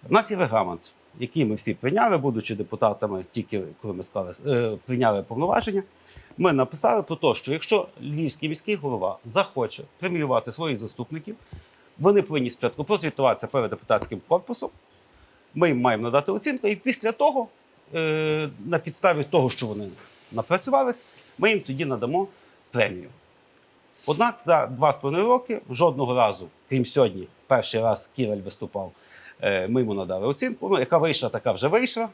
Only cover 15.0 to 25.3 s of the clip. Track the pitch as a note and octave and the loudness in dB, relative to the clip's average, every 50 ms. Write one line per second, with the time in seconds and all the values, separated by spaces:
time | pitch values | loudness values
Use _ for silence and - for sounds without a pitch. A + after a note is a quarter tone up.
15 | _ _ _ _ - _ _ _ _ _ _ D3 F3 E3+ C#3 B2 B2 B2 A#2 G#2 | _ _ _ _ -20 _ _ _ _ _ _ 2 2 4 4 2 2 2 2 2
16 | A#2 A#2+ A#2 C#3+ C#3+ - F#3+ G#3+ - D4+ C#4+ B3+ - G#3 G#3+ F#3+ _ B3+ B3 - | 0 2 2 2 2 2 -4 -2 -2 -2 -4 0 0 -2 -2 0 _ -4 -4 0
17 | - A3 A3+ - C#4+ D4+ C#4 C4+ A3+ - _ _ _ _ _ _ _ _ - E3 | -2 -4 0 2 2 2 2 2 -4 -4 _ _ _ _ _ _ _ _ -6 -2
18 | D#3+ D#3 D#3 D#3 D#3 D#3 D3+ D#3 D#3 D3 - - G2+ C#3 E3+ E3 E3 E3 - - | -2 0 0 0 0 0 0 -2 -2 -6 -8 -10 -6 -2 -2 -2 -2 -4 -8 2
19 | - F#3+ E3+ D3+ C#3 - - E3+ C3 B2 - - C3 A2 G#2 G#2 G#2 F#2+ E2+ - | 4 4 4 4 0 2 2 2 4 2 0 -4 -6 -6 -6 -8 -8 -10 -12 -16
20 | - - _ _ _ _ G#2 A2+ A2 - E3+ F#3+ - C4 B3+ C#4 C4+ B3 A#3+ - | -20 -20 _ _ _ _ -6 -6 0 0 0 -2 0 2 2 2 2 2 -2 -6
21 | - - - - - - - - E3 A3 A3 G3 - - C3 C3 E3 C#3+ C3 G#2+ | -10 -18 -20 -20 -20 -20 -6 0 2 2 2 2 -2 -4 -6 -4 -4 -4 -2 -2
22 | A#2+ A#2+ D3+ F3+ G3 G3 - _ _ _ _ _ _ _ - A#2+ A2 G2+ F2+ F2+ | -2 -2 0 -2 -2 -4 -8 _ _ _ _ _ _ _ 0 0 0 0 0 -8
23 | - - - _ _ _ _ _ _ _ _ _ _ _ _ _ _ _ _ _ | -14 -16 -20 _ _ _ _ _ _ _ _ _ _ _ _ _ _ _ _ _
24 | - - B2 D#3 A#3 A#3+ - - - D#3+ E3+ D3+ C3 - C3 B2+ D3 D3+ C3+ - | -4 -4 0 2 2 0 0 -4 2 4 4 4 4 0 -2 2 2 2 2 2
25 | - C#3 D3 F3 G3+ A#3 | -2 -2 0 2 4 4